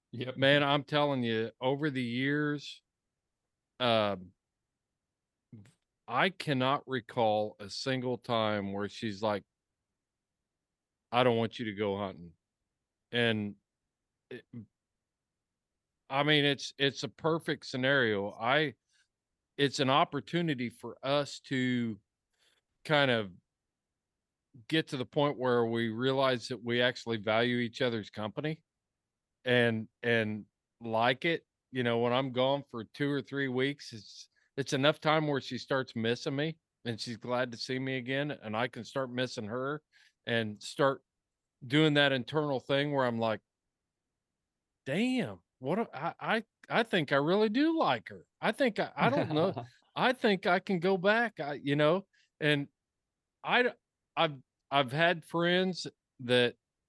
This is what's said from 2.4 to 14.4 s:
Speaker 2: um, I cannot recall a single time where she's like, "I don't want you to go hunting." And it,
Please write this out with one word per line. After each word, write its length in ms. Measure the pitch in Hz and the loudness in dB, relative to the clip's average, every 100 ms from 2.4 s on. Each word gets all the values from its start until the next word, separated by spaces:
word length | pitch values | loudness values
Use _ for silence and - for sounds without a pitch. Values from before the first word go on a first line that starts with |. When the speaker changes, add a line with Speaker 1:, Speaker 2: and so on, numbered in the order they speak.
| 151 147 - - _ _ _ _ _ _ _ _ _ - | -2 -4 -8 -18 _ _ _ _ _ _ _ _ _ -2
Speaker 2:
um, 460 | 123 113 104 95 92 _ _ _ _ _ _ _ _ _ _ _ _ 113 98 _ _ _ - | 2 2 2 -2 -10 _ _ _ _ _ _ _ _ _ _ _ _ -20 -20 _ _ _ -4
I 220 | 123 180 | 0 0
cannot 520 | 185 - 135 127 139 - | 0 -2 0 2 0 -2
recall 680 | 131 113 - 110 107 107 - | -8 -4 0 2 2 0 -6
a 100 | 101 | -12
single 480 | - 135 131 123 123 | -8 -4 -2 -2 -6
time 540 | - 117 107 104 98 | -2 0 0 0 -2
where 160 | 98 101 | -4 -6
she's 340 | - 113 98 | -6 -8 -2
like, 200 | 110 104 - _ _ _ _ _ _ _ _ _ _ _ _ _ _ _ _ | -2 -2 -4 _ _ _ _ _ _ _ _ _ _ _ _ _ _ _ _
"I 120 | 120 | 0
don't 120 | 127 117 | 2 2
want 220 | 113 - | 0 -4
you 60 | 113 | -8
to 60 | |
go 240 | 101 107 98 | -4 -4 -2
hunting." 360 | 101 - 85 - _ _ _ _ _ _ _ | -6 -10 -18 -20 _ _ _ _ _ _ _
And 440 | 120 117 110 104 101 _ _ _ _ _ _ - | 0 2 0 -2 -8 _ _ _ _ _ _ -18
it, 140 | 123 | -18